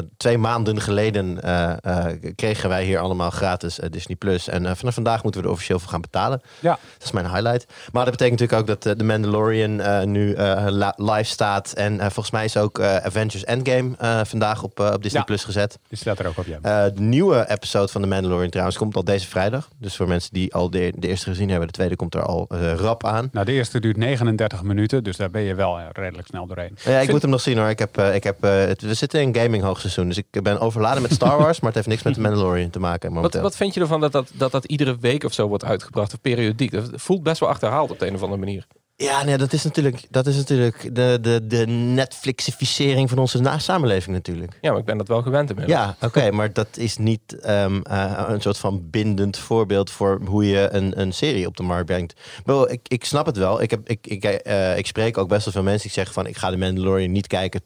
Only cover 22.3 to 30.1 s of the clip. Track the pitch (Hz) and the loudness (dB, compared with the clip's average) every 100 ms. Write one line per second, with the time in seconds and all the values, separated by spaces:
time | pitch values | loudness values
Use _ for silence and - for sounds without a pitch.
22.3 | 85 87 87 85 82 104 113 107 110 127 | -2 -4 -2 0 0 0 0 0 -2 -2
23.3 | 107 98 135 120 127 110 104 117 135 117 | -2 0 0 0 0 0 0 0 2 2
24.3 | 107 110 92 98 101 107 135 107 90 98 | 2 0 -2 -2 0 2 0 -2 -4 -4
25.3 | 104 101 92 98 87 82 90 95 85 87 | -2 -2 0 0 -2 -8 -8 -8 -8 -12
26.3 | - 87 90 87 104 - 131 139 147 143 | -12 -10 -8 -10 -6 2 4 4 4 4
27.3 | 135 - 117 107 107 107 - 98 98 101 | 2 4 2 2 2 -2 2 2 4 0
28.3 | 98 104 98 95 95 107 113 143 156 139 | 0 2 4 4 0 -2 -2 0 2 2
29.3 | 117 117 113 95 92 98 92 90 | 4 2 2 0 -2 -4 -2 -2